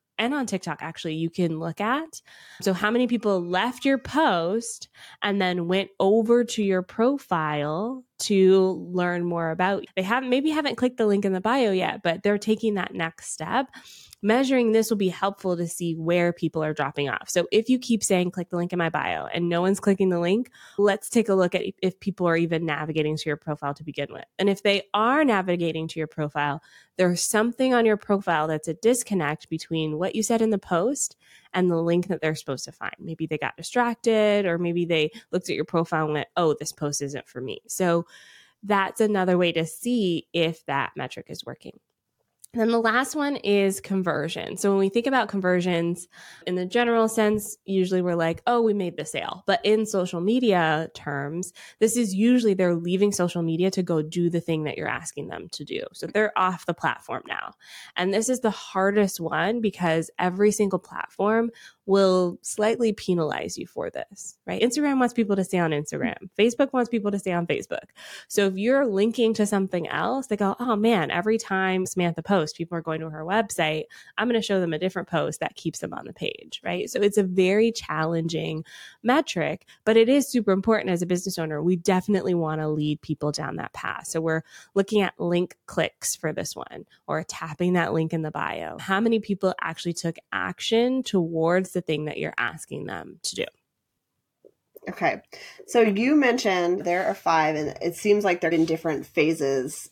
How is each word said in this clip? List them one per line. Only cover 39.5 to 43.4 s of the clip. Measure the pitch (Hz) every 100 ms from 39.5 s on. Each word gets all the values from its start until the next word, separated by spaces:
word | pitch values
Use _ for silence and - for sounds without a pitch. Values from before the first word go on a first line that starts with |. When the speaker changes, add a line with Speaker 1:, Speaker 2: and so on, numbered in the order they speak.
Speaker 1:
to | 165 160
see | - 240 247 185 165 -
if | 175 165 165 -
that | 139 123 143
metric | 127 - -
is | -
working. | 120 - - - _ _ _ _ _ _ - 233
Then | 220
the | 233
last | 226 233 277
one | 311 285
is | 277